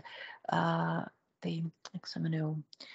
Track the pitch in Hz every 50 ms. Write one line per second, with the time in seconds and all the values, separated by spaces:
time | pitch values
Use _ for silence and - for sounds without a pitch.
0 | - - - - - - - - - - - 165 165 165 165 165 165 165 165 170
1 | - - - _ _ _ _ _ - 175 170 165 165 160 - _ - - - 175
2 | - - - 175 165 165 160 156 156 156 156 156 147 - - - - - -